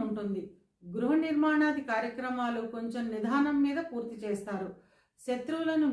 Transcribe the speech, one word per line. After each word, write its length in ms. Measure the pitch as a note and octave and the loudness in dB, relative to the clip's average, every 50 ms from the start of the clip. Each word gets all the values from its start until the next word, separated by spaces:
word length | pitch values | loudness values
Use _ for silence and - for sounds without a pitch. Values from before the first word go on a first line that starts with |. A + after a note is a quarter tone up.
| G#3+ | 2
ఉంటుంది. 360 | G#3+ G#3 G#3+ G#3 G3+ G3 F#3 - - - - _ _ _ _ F3+ F3 F3 | 0 -2 -2 -2 -2 -2 -4 -6 -8 -12 -20 _ _ _ _ -14 -8 -4
గృహ 180 | A3+ A#3+ C4 D#4 D#4+ D#4+ D#4+ | 0 2 4 4 4 2 2
నిర్మాణాది 560 | D4+ D4 D#4 D#4 D4+ D4+ D4+ D4+ D4 C#4+ C4+ A#3+ | 2 4 4 4 6 4 4 4 2 0 -2 -2
కార్యక్రమాలు 720 | A3 A3 A#3+ A#3+ - C4 B3+ B3+ B3+ B3+ A#3+ A#3 A#3 A3+ A3+ A3+ A#3 | 0 0 0 -2 -4 -4 -4 -4 -2 -2 -2 -2 -2 -2 -4 -4 -6
కొంచెం 320 | A#3 A3+ A#3 A#3 A#3+ A#3 A3+ A3 | -6 -6 -4 -4 -4 -4 -4 -2
నిదానం 420 | G#3+ G#3 A3+ C4+ C#4+ C#4+ D4 C#4+ C#4+ C#4 | -2 0 2 2 4 4 4 4 4 2
మీద 120 | C#4 C#4+ E4 E4 - | 2 2 0 -2 -4
పూర్తి 260 | B3 A#3 A#3 A#3 A#3 G#3 A3 | -4 -6 -6 -6 -8 -6 -4
చేస్తారు. 440 | G#3 G3+ G3 - G#3 G3+ F#3+ F#3+ F3 - - - _ _ _ _ _ _ - | -4 -4 -4 -4 -4 -6 -4 -6 -6 -10 -14 -20 _ _ _ _ _ _ -10
శత్రువులను 680 | - B3+ B3 B3 - D#4 D#4+ E4 D#4+ D#4+ D#4+ D#4 D4+ C4+ | -6 -4 -4 -4 -4 -4 -2 -2 0 2 2 4 4 4